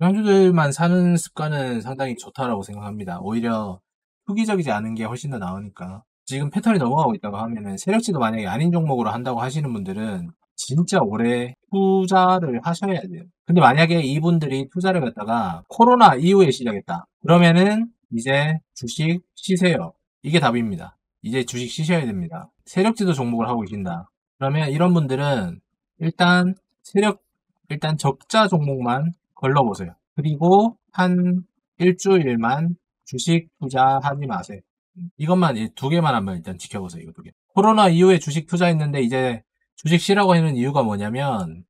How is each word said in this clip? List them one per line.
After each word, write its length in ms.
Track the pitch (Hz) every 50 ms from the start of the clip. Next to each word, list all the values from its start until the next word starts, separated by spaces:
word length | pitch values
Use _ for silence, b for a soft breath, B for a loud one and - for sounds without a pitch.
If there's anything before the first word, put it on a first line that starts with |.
유망주들만 720 | 165 185 196 214 214 208 196 196 190 185 175 160 151 143
사는 440 | 139 151 170 175 180 180 180 175 175
습관은 640 | 165 - - _ - 156 151 151 143 131 127 120 113
상당히 360 | 104 127 131 135 135 127 120
좋다라고 460 | - - - - - 131 123 113 98
생각합니다. 560 | 98 104 104 104 104 104 104 104 98 92 87 90
오히려 600 | 92 101 113 117 117 117 113 110 107 98 92 - _ _ _ _ _ _ _ _ _
투기적이지 440 | - 196 220 226 214 208 185 160 135
않은 240 | 104 104 110 113 113
게 100 | 110 110
훨씬 260 | 110 120 131 - 143
더 80 | 131 110
나으니까. 680 | 92 90 95 98 104 101 - - 90 92 95 107 - _ _ _ _
지금 260 | - 131 139 147 143
패턴이 280 | - 202 - 226 214 175
넘어가고 360 | 131 117 135 156 151 123 107
있다고 220 | 95 - 104 98
하면은 400 | 101 113 117 117 107 104 101 98
세력지도 420 | 95 - 185 208 226 233 220 180 139
만약에 280 | 117 110 113 110 104
아닌 260 | 92 95 143 160 175
종목으로 380 | 170 170 160 147 135 120 113 107
한다고 300 | 107 120 127 131 120 117
하시는 320 | 120 131 131 156 147 131
분들은 580 | 117 104 95 95 95 107 110 110 98 90 87 85 - _ _ _ _
진짜 440 | - - - 135 165 175 - 196 180
오래 540 | 123 101 107 107 117 120 123 120 123 123 - _ _ _
투자를 920 | 196 196 196 190 190 190 190 180 196 185 185 185 185 185 170 135 120 117
하셔야 380 | - 170 170 - 202 196 185 160
돼요. 240 | - 92 87 80 - - _ _ _
근데 140 | - 170 180
만약에 400 | 143 123 135 156 165 160 170 170
이분들이 680 | 147 127 143 156 156 170 170 165 151 139 131 135 135 -
투자를 300 | - 180 180 190 185 170
갖다가 600 | 131 117 - 110 101 107 117 117 104 90 85 82 - -
코로나 460 | - - 208 247 247 247 226 175 135
이후에 340 | 127 160 180 202 196 185 139
시작했다. 560 | 123 - 123 113 104 98 - - 87 - - _ _ _
그러면은 680 | - 156 170 175 175 170 165 175 190 202 214 220 233 233 - _ _ _
이제 460 | 117 113 117 135 135 143 147 156 160 160 - _ _
주식 460 | - 123 117 - - 156 160 170 180 - _ _
쉬세요. 580 | - - - 190 170 185 180 160 - 170 - - _ _ _ _ _
이게 180 | - 143 160 170
답입니다. 560 | 143 123 117 120 117 107 95 82 85 85 - _ _ _ _ _
이제 220 | - 107 120 131 120
주식 240 | - 127 123 123 120
쉬셔야 380 | - 160 156 160 180 160 135
됩니다. 440 | 117 101 92 87 82 - - - - _ _ _
세력지도 480 | - - 180 196 226 226 - 202 180
종목을 360 | 160 135 123 120 120 113 113 120
하고 120 | 123 117
계신다. 500 | 104 92 107 101 95 87 85 85 90 - _ _ _ _ _ -
그러면 320 | 135 135 147 156 156 139
이런 240 | 139 156 175 180 175
분들은 680 | 165 147 127 131 135 143 143 139 113 95 87 87 - _ _ _ _ _ _ _ -
일단 560 | 160 165 - - 180 175 180 180 180 185 190 - _ _ _ _
세력, 400 | _ - - 196 208 208 202 - _ _ _ _ _ _ _ _ _ -
일단 300 | 151 147 - 156 156 147
적자 500 | - 139 135 - _ - - 220 220 196
종목만 640 | 190 156 147 143 135 131 123 120 123 139 156 170 175 _ _ _ _
걸러보세요. 600 | _ - 131 143 143 127 110 95 98 95 85 - _ _ _ _
그리고 600 | - 143 156 151 143 165 175 190 202 220 233 233 _ _ _
한 520 | - - 180 180 180 180 180 180 180 185 180 - _ _ _ _ _ -
일주일만 960 | 175 185 180 - - 196 190 180 147 127 120 113 113 120 131 147 165 170 175 - _ _ _ _ _
주식 440 | - 139 127 - 165 165 165 165 _ _ _
투자하지 640 | - 131 135 131 131 135 135 139 135 143 139 143 143
마세요. 340 | 131 110 92 - - 104 92 - _ _ _ _ _ _ 180 175 175 - -
이것만, 380 | 151 160 185 185 175 156 123
이 120 | 107 113 110 -
두 140 | - 131 139
개만 240 | 165 170 165 147 127
한번 220 | 110 98 98 92
일단 200 | 85 82 98 92 87
지켜보세요. 440 | - - - 104 92 90 85 82
이거 100 | 80 80
두 100 | - -
개. 80 | - - - _ _ _ _
코로나 340 | 196 202 214 220 220 208 180
이후에 300 | 165 170 185 190 185 160
주식 280 | - 156 143 165 156
투자했는데 560 | - 180 170 180 175 165 156 151 147 143 139
이제 400 | 123 117 131 131 131 127 117 113 - _ _ _ _ _ _
주식 260 | - - 156 175 170
쉬라고 320 | - - 196 208 196 185
하는 240 | 180 165 160 156 135
이유가 260 | 120 123 139 143 147
뭐냐면 800 | 120 107 104 101 101 107 117 131 143 139 123 101 90 80 80 87 - _